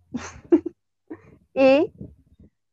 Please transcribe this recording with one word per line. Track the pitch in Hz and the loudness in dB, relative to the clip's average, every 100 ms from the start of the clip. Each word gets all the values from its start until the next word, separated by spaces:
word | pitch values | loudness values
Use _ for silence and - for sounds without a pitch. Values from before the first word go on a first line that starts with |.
| _ | _
<laughs> | 240 - - - 330 - - _ _ - - _ _ _ | -16 -16 -20 0 0 0 -16 _ _ -20 -20 _ _ _
Y | - 269 269 381 - - - _ _ _ _ _ | 0 2 2 0 -8 -20 -20 _ _ _ _ _